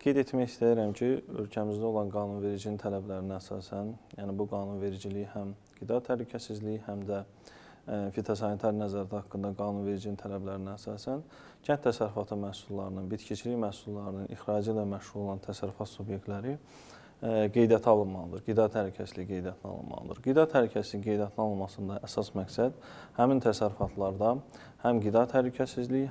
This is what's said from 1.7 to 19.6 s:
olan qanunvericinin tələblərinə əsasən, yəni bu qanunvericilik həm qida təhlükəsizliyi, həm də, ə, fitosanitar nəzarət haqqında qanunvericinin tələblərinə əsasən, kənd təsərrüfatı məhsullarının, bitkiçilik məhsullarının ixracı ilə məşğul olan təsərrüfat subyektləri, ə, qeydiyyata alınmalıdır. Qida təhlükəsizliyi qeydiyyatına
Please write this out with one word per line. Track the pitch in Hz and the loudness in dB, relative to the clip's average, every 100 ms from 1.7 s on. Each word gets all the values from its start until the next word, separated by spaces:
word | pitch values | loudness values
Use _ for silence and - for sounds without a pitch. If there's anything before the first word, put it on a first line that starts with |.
| 104 113 | 0 0
olan | 107 104 | 0 0
qanunvericinin | 104 104 101 101 101 104 104 | -2 -2 -2 -2 -2 -4 -4
tələblərinə | 107 98 98 95 95 95 | -2 -4 -4 -6 -6 -6
əsasən, | - 101 92 101 104 117 - - | -6 -10 -8 -6 -6 -8 -14 -10
yəni | 101 98 | -6 -2
bu | 101 | -2
qanunvericilik | 101 98 101 101 95 101 98 101 107 | -2 -4 -4 -4 -4 -6 -6 -6 -6
həm | 98 101 - - | -8 -10 -16 -10
qida | 120 123 123 | -2 -2 0
təhlükəsizliyi, | 123 117 120 - 107 107 107 104 | -2 -4 -8 -8 -6 -4 -4 -4
həm | 101 98 | -6 -4
də, | 98 98 - - - - - - | -4 -6 -14 -20 -20 -20 -18 -6
ə, | 107 101 98 | -4 -2 -2
fitosanitar | 107 101 107 101 110 104 | -2 0 0 0 0 0
nəzarət | 104 101 95 104 | 0 -2 -4 -6
haqqında | 98 101 101 98 | -6 -6 -4 -2
qanunvericinin | 104 101 101 98 104 101 | -2 -2 -2 -2 -4 -6
tələblərinə | 104 98 98 98 95 104 | -6 -6 -6 -6 -8 -8
əsasən, | - 104 - 139 160 - - - - | -10 -8 -6 -6 -6 -18 -20 -8 -2
kənd | 143 127 | 2 2
təsərrüfatı | 113 107 104 101 104 | 2 0 -2 -4 -4
məhsullarının, | 101 95 - 101 98 95 95 | -4 -8 -8 -6 -6 -6 -6
bitkiçilik | 104 - 104 120 120 | -6 -6 -6 -2 -2
məhsullarının | 104 98 - 104 101 95 98 | -2 -4 -8 -8 -6 -6 -8
ixracı | 95 - 104 104 | -6 0 0 2
ilə | 110 101 | 0 0
məşğul | 98 - 104 101 | -4 -8 -6 -4
olan | 98 - | -4 -6
təsərrüfat | 98 98 - 104 | -6 -6 -6 -8
subyektləri, | - 104 98 98 101 120 143 - - - - - - | -8 -6 -6 -6 -6 -4 -6 -10 -20 -20 -20 -20 -6
ə, | 113 110 107 | 0 4 4
qeydiyyata | 113 113 113 120 | 8 8 8 8
alınmalıdır. | 107 98 95 85 90 110 | 6 6 -2 -6 -6 0
Qida | 110 110 | 4 4
təhlükəsizliyi | 113 98 - 104 - 92 | 4 -2 -4 -8 -8 -6
qeydiyyatına | 92 90 90 | -4 -4 -6